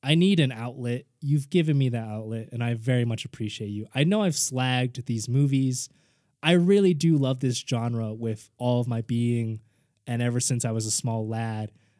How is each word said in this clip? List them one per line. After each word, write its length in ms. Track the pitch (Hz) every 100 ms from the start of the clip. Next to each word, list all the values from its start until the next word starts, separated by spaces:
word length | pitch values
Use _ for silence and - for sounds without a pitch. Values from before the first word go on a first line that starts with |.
I 140 | 131 160
need 240 | 185 180
an 100 | 135
outlet. 540 | 113 120 127 120 120 - _
You've 300 | 143 147 139
given 280 | 180 160 139
me 100 | 131
that 180 | 117 113
outlet, 400 | 107 110 113 -
and 140 | 117
I 100 | 117
very 300 | 117 113 127
much 200 | 117 110
appreciate 440 | - - 107 - 104
you. 180 | 104 110
I 80 | 131
know 200 | 160 214
I've 100 | 196
slagged 760 | 143 - 127 127 127 127 123 -
these 220 | 113 113
movies. 600 | 131 143 135 131 127 - _ _ _ _ _
I 100 | 156
really 420 | 175 175 202 196
do 220 | 156 165 151
love 220 | 131 131
this 200 | 135 120
genre 540 | - 120 120 117 110
with 380 | 110 113 107 - -
all 220 | 123 123
of 80 | 120
my 140 | 117
being, 580 | 113 117 120 120 113 110 _ _ _ _ -
and 120 | 120
ever 200 | 120 120
since 240 | - 123
I 80 | 135
was 140 | 113 107
a 40 |
small 380 | - 123 113 110
lad. 420 | 113 113 107 107 _ _ _